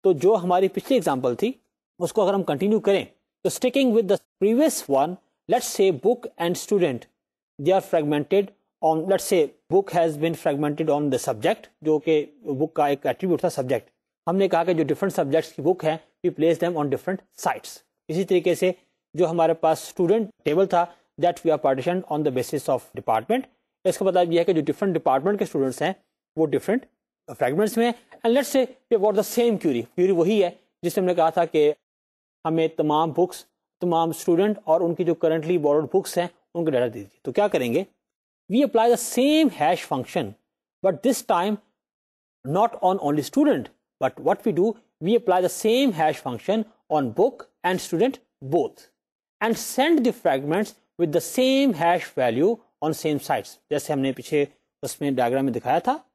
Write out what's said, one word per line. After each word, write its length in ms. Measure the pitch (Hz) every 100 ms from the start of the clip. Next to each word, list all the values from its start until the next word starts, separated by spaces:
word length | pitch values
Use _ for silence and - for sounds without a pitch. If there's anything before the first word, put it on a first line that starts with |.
तो 80 | 196
जो 220 | 156 170
हमारी 340 | 214 180 180 190
पिछली 280 | - - 262
एग्जांपल 380 | 170 135 127
थी, 200 | 120 220 262 _ _ _ _
उसको 220 | 175 -
अगर 120 | 190
हम 80 | 196
कंटिन्यू 380 | 170 143 202 220
करें, 260 | 202 190 117 _ _ _
तो 60 | 185
sticking 440 | - 254 277 262 220
with 120 | 190
the 100 | 196 _ _
previous 400 | 202 233 311 - -
one, 280 | 135 147 180 _ _ -
let's 200 | 240 - -
say 120 | 190 143 196
book 200 | 240 - -
and 180 | 170 175
student, 500 | - 208 170 120 - _ _ _ _ -
they 140 | 143
are 120 | 190 -
fragmented 580 | 170 147 147 143 190 196 _ _ _
on, 220 | 160 160 170
let's 140 | 190
say 160 | - 185 143 _ _
book 200 | 185 196
has 240 | 175 165 147
been 180 | 165
fragmented 560 | 160 165 143 147 147 160 143
on 140 | 147
the 100 | 131 -
subject, 420 | 110 160 220 - _
जो 140 | 151 151
कि 220 | 165 156 147 _ -
बुक 280 | 135 151 -
का 120 | 143
एक 180 | 143 135
एट्रीब्यूट 380 | 120 190 160
था 40 | 175
सब्जेक्ट। 420 | - 127 120 - _ _ _ -
हमने 200 | 190 190
कहा 160 | 170
कि 100 | 170
जो 100 | 165
डिफरेंट 280 | 147 143 196
सब्जेक्ट्स 400 | 175 143 160 -
की 100 | -
बुक 220 | 143 180
हैं, 140 | 156 156 _ _ 180
we 80 | 156
place 200 | 160 160
them 180 | 175 165
on 80 | 143
different 280 | 131 - 190 _ -
sites। 340 | 175 - - - _ _ -
इसी 160 | 160
तरीके 300 | 190 180 175
से 200 | 160 185 180 _ _ _ 151
जो 100 | 170
हमारे 280 | 170 160
पास 300 | 165 160 156 -
स्टूडेंट 400 | - 170 220 208 _
टेबल 220 | 151 156 190
था, 200 | 175 175 - _ -
that 180 | 175 170
we 60 | 165
are 120 | 147
partitioned 400 | 143 135 127 185 -
on 140 | 151 147
the 80 | 127
basis 300 | 120 147 -
of 140 | 127 - -
department। 480 | - 113 110 240 - _ _ _
इसका 220 | 190 - 190
मतलब 260 | 180 175
यह 80 | 170
है 40 |
कि 100 | 170
जो 60 | 165
डिफरेंट 320 | 139 - 196
डिपार्टमेंट 440 | 165 - 135 165 208
के 80 | 190
स्टूडेंट्स 360 | 151 135 123
हैं, 120 | 151 190 _ _ _ -
वो 80 | 156
डिफरेंट 400 | 143 - 240 - _ _ _ -
फ्रेगमेंट्स 500 | 120 127 156 214 226
में 80 | 233
हैं। 80 | 233 _ -
And 100 | 226
let's 140 | 254 269
say 180 | 269 254
we 320 | - _ 220
have 60 |
got 100 | 208
the 140 | 202 -
same 300 | - 240 196
query, 220 | 170 120 113
क्वेरी 180 | - 185
वही 280 | 175 170 220
है 180 | 175 - _ _
जिसमें 180 | 175 202
हमने 120 | 185
कहा 160 | 175 160
था 140 | 175
कि 280 | 170 156 147 147 _ _ _ _ _ _ 165
हमें 220 | 160 160 160
तमाम 360 | 151 151 160
बुक्स, 340 | 143 175 - - _ _ _
तमाम 320 | 180 165 165
स्टूडेंट 460 | 151 - 170 208 208 -
और 160 | 160
उनकी 220 | 175 165
जो 100 | 170 160
currently 340 | 165 160 156 180
borrowed 300 | 147 147 147
बुक्स 260 | 190 - 180
हैं, 100 | 175 _ _
उनके 160 | 170 165
डेटा 180 | 127 123
दीजिए। 320 | 110 98 _
तो 80 | -
क्या 160 | 123 202
करेंगे? 380 | 160 123 131 196 _ _ _ _ _ -
We 140 | 214 285
apply 220 | 226 233
the 100 | 233
same 500 | - 247 269 311 311 -
hash 260 | 151 180 -
function, 360 | 139 120 185 110 104 _ _ _ _ 196
but 160 | 180
this 200 | 262 - -
time 240 | 180 196 208 _ _ _ _ _ _ _ _
not 340 | 131 170 233 -
on 160 | 185 196
only 260 | 143 151 135
student, 400 | 269 302 185 104 _ _ _
But 180 | 151 -
what 240 | 147 185
we 80 | 233
do, 240 | 165 208 214 _ _
we 140 | 165
apply 260 | 233 233 180
the 80 | 180
same 440 | - 214 240 277
hash 260 | 160 156 147
function 460 | 135 117 - 220 208 _ _
on 200 | 156 127
book 380 | 110 240 269 - _
and 160 | 175 185
student 380 | - 165 240 - _ _
both 460 | 135 165 120 _ _ _ _ _ _ _
and 160 | 220 226
send 480 | - - 294 320
the 80 | 240
fragments 600 | - 170 135 143 175 214 - _ -
with 140 | 170
the 80 | 160
same 520 | - - 254 269 277
hash 300 | 160 170 175 -
value 460 | - 123 117 180 226 _ _
on 120 | 151
same 240 | 156 156 143
sites, 380 | - 131 - - _
जैसे 220 | 147 -
हमने 200 | 143 135
पीछे 340 | 131 - 151 143 _ _ _
उसमें 320 | 139 - 143 127
डायग्राम 280 | 120 131
में 80 | 135
दिखाया 280 | 117 123 160
था। 220 | 233 302 _